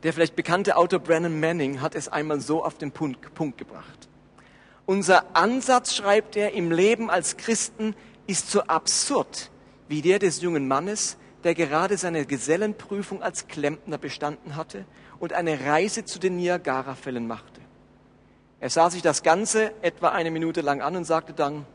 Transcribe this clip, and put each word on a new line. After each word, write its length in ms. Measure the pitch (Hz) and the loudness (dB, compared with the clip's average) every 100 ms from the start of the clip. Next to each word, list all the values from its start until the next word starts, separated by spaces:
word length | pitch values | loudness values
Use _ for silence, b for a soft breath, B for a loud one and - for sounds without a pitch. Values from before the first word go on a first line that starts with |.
Der 100 | 156 | -2
vielleicht 220 | 156 165 | 2 0
bekannte 420 | - 160 175 196 170 | 2 0 2 4 4
Autor 220 | 175 185 | 4 4
Brennan 400 | 135 165 170 156 | 2 2 2 0
Manning 420 | 156 170 135 139 | 0 0 -2 -2
hat 140 | 156 | -4
es 140 | - 147 | -6 -6
einmal 320 | - 151 151 | -4 -2 -4
so 240 | - 156 | 0 -2
auf 120 | 165 - | -2 -6
den 140 | 147 | -12
Punkt, 420 | - 156 127 - | -6 -6 -6 -14
Punkt 220 | - 156 120 | -6 -6 -6
gebracht. 520 | - 95 - - - - _ - B B B B | -16 -16 -20 -20 -20 -20 _ -20 B B B B
„Unser 520 | - 190 170 185 - - | -2 0 6 6 6 2
Ansatz“, 580 | 190 254 262 254 247 | 2 2 4 2 2
schreibt 400 | - 202 202 214 | -4 4 4 2
er, 200 | 214 208 | -2 -2
„im 180 | 208 170 | 0 0
Leben 360 | 165 196 226 226 | 4 4 4 2
als 280 | 175 165 - | 0 0 -6
Christen 580 | - 226 - - 220 208 B B - | -2 -2 -2 -6 -6 -6 B B -6
ist 240 | 180 - | -4 0
so 100 | 202 | 0
absurd 880 | - - - - - 277 - - - - B B - | 2 0 2 -2 0 0 -2 -6 -14 -18 B B -6
wie 120 | 151 | -2
der 200 | 151 196 | 2 4
des 200 | 196 151 | 4 0
jungen 280 | 175 160 135 | -2 -2 0
Mannes, 480 | 135 175 214 - - B B | 0 -2 -4 -6 -6 B B
der 140 | 175 165 | -2 0
gerade 400 | 160 151 190 202 | 0 0 0 0
seine 260 | 180 165 | -2 -2
Gesellenprüfung 960 | 135 139 131 165 214 208 - 202 202 196 | -2 -4 0 0 0 -4 -8 -8 -6 -6
als 280 | 175 175 - | -6 -8 -12
Klempner 500 | 165 143 160 - 151 | -4 -4 -4 -8 -8
bestanden 560 | 147 - 147 151 - | -8 -6 -6 -8 -12
hatte 300 | 147 160 196 190 B B B | -10 -10 -12 -16 B B B
und 140 | 170 | -4
eine 340 | 170 170 151 131 | -2 0 0 2
Reise 380 | 151 202 226 | 2 2 -2
zu 160 | - 180 | -8 -4
den 160 | 185 180 | -2 0
Niagarafällen 880 | 175 175 175 131 131 131 - 123 117 | 0 -2 -2 -4 -4 -10 -8 -6 -6
machte. 340 | 117 - - - _ _ _ _ _ b b b _ | -8 -14 -20 -20 _ _ _ _ _ b b b _
Er 100 | 135 | -4
sah 200 | 165 165 | 4 4
sich 120 | 175 | 4
das 220 | 165 143 | 0 2
Ganze 480 | - 170 214 220 214 214 | 4 2 2 0 0 0
etwa 280 | 175 - 175 | -4 0 0
eine 200 | 196 165 | 0 -2
Minute 300 | 160 165 160 | -2 -2 -2
lang 220 | 143 143 | -2 -2
an 120 | 139 | -2
und 100 | 180 | -4
sagte 280 | 165 160 160 | -2 -2 -2
dann 340 | 156 143 147 143 | -4 -4 -4 -12